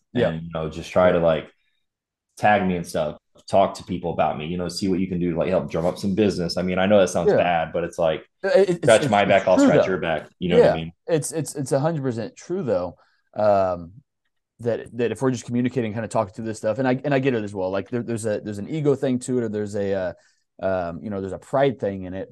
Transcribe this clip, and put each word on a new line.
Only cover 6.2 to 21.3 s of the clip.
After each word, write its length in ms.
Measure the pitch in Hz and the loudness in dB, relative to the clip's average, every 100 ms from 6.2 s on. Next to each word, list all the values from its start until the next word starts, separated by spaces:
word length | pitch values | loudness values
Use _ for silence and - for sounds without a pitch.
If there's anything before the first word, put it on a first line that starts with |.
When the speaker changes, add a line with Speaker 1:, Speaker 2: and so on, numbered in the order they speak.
| 104 87 85 90 | 2 2 -4 -2
Speaker 2:
I 60 | |
mean, 160 | 90 90 | -2 0
I 80 | 95 | 4
know 140 | 104 | 6
that 80 | 90 | 6
sounds 220 | 92 85 | 2 2
Speaker 1:
Yeah. 60 | 143 | 2
Speaker 2:
bad, 360 | 87 82 80 | 2 0 0
but 100 | 85 | -4
it's 160 | 85 - | -4 0
like, 260 | 82 78 - _ | 0 0 -8 _
Speaker 1:
It, 240 | 190 185 190 | 2 4 4
it's, 100 | 170 | 2
Speaker 2:
scratch 240 | 135 110 | 4 4
Speaker 1:
it's, 80 | 139 | 6
Speaker 2:
my 120 | 101 | 4
Speaker 1:
it's 60 | 98 | 4
Speaker 2:
back, 200 | 98 95 | 4 4
I'll 80 | 92 | 4
Speaker 1:
true, 100 | 139 | 6
Speaker 2:
scratch 160 | - | 4
Speaker 1:
though. 100 | 95 | 2
Speaker 2:
your 80 | 92 | 0
back. 280 | 87 78 - _ | -2 -4 -6 _
You 120 | 185 | 2
know 80 | 233 | 6
what 60 | |
I 40 | 180 | 6
Speaker 1:
Yeah. 60 | |
Speaker 2:
mean? 180 | 87 82 - - | 4 -4 -10 -2
Speaker 1:
It's, 240 | 160 143 | -2 -2
it's, 220 | 160 147 147 | -6 -6 -8
it's 160 | 135 | -2
a 80 | 139 | 0
hundred 220 | 160 160 | 0 -2
percent 340 | 131 113 107 - | -4 -4 -8 -12
true, 260 | - 180 | -8 -6
though. 340 | 139 95 87 - _ _ _ | -2 -2 -4 -10 _ _ _
Um, 580 | - 107 101 92 87 87 101 _ _ _ _ _ _ | 0 2 4 2 -2 -8 -20 _ _ _ _ _ _
that, 280 | 113 107 - 117 | -4 -4 -6 -4
that 160 | 117 | -2
if 100 | 107 | 0
we're 80 | 131 | -2
just 140 | 120 | -2
communicating, 480 | - 120 123 131 113 | -4 -2 -2 -2 -4
kinda 160 | 104 110 | -6 -4
talking 260 | 113 101 | -2 -2
through 100 | - | -6
this 140 | 110 107 | -10 -4
stuff, 220 | 107 110 | -4 0
and 80 | 131 | 0
I, 120 | 127 | 0
and 100 | 147 | 0
I 60 | 135 | 0
get 120 | 135 | 0
it 100 | 120 | -2
as 100 | 104 | -4
well. 160 | 101 92 | -6 -4
Like, 200 | 98 98 | -4 -4
there, 120 | 120 | -6
there's 240 | 110 113 110 | -4 -4 -2
a, 140 | 107 | -4
there's 180 | 107 101 | -4 -8
an 100 | 101 | -6
ego 280 | 156 147 131 | -2 0 0
thing 240 | 139 123 | 0 -2
to 180 | 131 127 | -2 -2
it, 60 | |
or 40 | 113 | -2
there's 280 | 107 104 104 | -4 -4 -4
a, 180 | 101 | -2
uh, 180 | 98 90 85 _ _ _ - | -2 -4 -8 _ _ _ -6
um, 400 | 95 92 85 85 | -2 -2 -4 -8
you 100 | 110 | -8
know, 100 | 98 | -8
there's 120 | 98 | -6